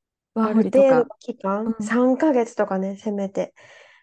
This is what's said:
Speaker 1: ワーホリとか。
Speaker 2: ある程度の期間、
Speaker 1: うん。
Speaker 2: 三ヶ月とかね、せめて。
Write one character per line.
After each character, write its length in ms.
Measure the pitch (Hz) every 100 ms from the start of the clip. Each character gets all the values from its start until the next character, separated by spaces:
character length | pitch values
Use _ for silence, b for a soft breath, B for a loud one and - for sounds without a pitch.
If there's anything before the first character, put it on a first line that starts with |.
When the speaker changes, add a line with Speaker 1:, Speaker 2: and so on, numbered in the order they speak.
| _ _ _
Speaker 1:
ワ 160 | 226 220
ー 60 |
ホ 80 | 220
リ 80 | 196
と 80 | 262
か。 60 |
Speaker 2:
あ 40 | 269
る 60 |
程 100 | 262
度 40 | 233
の 80 | -
期 200 | - 240
間、 380 | 190 202 226 220
Speaker 1:
う 40 |
ん。 40 | 214
Speaker 2:
三 300 | 233 254 262
ヶ 160 | 311
月 220 | 254 226
と 120 | - 202
か 120 | 190
ね、 180 | 190 196
せ 140 | 220
め 180 | 202 196
て。 240 | - - _ b b b b